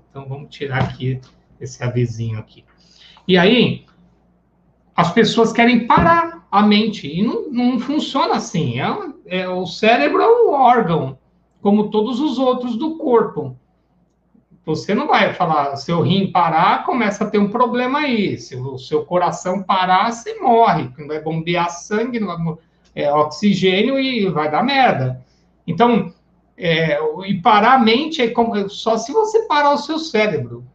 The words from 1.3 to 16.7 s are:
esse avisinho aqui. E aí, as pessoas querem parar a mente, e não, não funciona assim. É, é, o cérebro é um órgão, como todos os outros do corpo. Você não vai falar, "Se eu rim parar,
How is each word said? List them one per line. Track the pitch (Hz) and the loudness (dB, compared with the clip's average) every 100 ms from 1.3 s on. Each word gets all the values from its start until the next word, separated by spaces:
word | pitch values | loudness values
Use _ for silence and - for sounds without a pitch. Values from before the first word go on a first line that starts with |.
| _ _ - | _ _ -16
esse | - - | -16 -8
avisinho | 123 120 117 110 117 110 | -4 -2 -2 -4 -8 -8
aqui. | - - _ _ _ _ - _ - | -12 -20 _ _ _ _ -20 _ 2
E | 185 | 4
aí, | 185 240 147 123 _ _ _ _ _ _ _ _ _ _ _ - | 6 4 2 -2 _ _ _ _ _ _ _ _ _ _ _ -2
as | 165 | 0
pessoas | 226 220 233 226 | 4 2 2 0
querem | - 233 240 - | 4 2 2 2
parar | 285 330 339 339 - - | 2 4 2 0 -8 -2
a | 202 | 2
mente, | 208 208 220 - 135 | 4 4 0 -4 -8
e | 170 | -2
não, | 240 453 320 | -2 -2 -6
não | 240 247 254 | -2 0 0
funciona | - 302 - 277 330 202 | -2 -4 -2 -2 0 -2
assim. | - 165 127 127 | -2 -4 -2 -2
É, | 185 415 349 - - | -4 -4 -8 -14 -8
é, | 185 185 | -6 -4
o | 180 180 | -4 -6
cérebro | - 220 254 294 - | 0 2 4 2 2
é | 427 | 4
um | 480 415 | 4 4
órgão, | 277 240 247 170 156 131 - _ _ _ _ | 4 4 4 2 -2 -4 -10 _ _ _ _
como | 202 208 208 | 0 2 2
todos | 214 226 247 | 0 -2 -2
os | 302 240 | -2 0
outros | 254 247 247 220 | 0 0 -4 -6
do | 311 - | -6 -4
corpo. | 277 233 - 151 131 - _ _ _ _ _ _ _ _ _ _ - | 2 2 2 -4 -10 -14 _ _ _ _ _ _ _ _ _ _ -8
Você | 156 - | -6 -2
não | 226 311 | -2 2
vai | 220 190 | 2 2
falar, | - 170 151 143 143 | 0 0 0 -2 -6
"Se | - | -4
eu | 170 | 0
rim | 139 196 190 | 2 0 0
parar, | 180 170 160 190 | 0 2 2 2